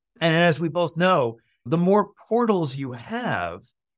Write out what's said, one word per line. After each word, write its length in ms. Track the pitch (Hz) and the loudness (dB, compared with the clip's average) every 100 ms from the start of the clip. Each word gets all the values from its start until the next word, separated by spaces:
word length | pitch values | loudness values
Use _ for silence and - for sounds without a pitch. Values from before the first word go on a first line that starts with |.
| _ _ | _ _
And 140 | 165 | 0
as 260 | 160 175 147 | 2 2 2
we 80 | 165 | -2
both 280 | 151 170 160 | -2 -4 0
know, 420 | 180 180 120 113 _ _ | 2 2 0 -4 _ _
the 140 | - 160 | -4 0
more 320 | 175 202 202 - _ | 2 2 0 -6 _
portals 480 | 226 240 196 156 135 | 0 2 2 -2 -4
you 160 | 135 | -10
have, 720 | 120 - 226 233 110 87 90 - _ _ | -10 -10 -8 -6 -4 -6 -10 -18 _ _